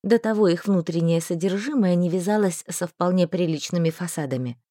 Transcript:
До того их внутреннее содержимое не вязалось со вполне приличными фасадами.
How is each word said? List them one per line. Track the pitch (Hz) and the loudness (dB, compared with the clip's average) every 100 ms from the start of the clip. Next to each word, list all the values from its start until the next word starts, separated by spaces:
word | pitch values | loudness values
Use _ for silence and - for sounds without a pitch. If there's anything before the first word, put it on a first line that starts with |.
До | 202 233 | 2 2
того | 220 214 202 | 2 2 2
их | 175 - | 2 2
внутреннее | 190 165 170 165 165 | 0 0 0 2 0
содержимое | 165 170 190 190 240 285 190 175 | 0 -2 -2 -2 -2 0 2 4
не | 180 | 2
вязалось | 180 180 214 196 170 - | 0 0 2 0 -2 -10
со | 175 175 | -8 -8
вполне | _ 180 185 170 | _ 0 2 2
приличными | 175 175 156 - 175 165 | 0 -2 -2 -4 0 0
фасадами. | 160 175 - 143 131 127 120 _ | -2 -8 -6 -4 -4 -4 -10 _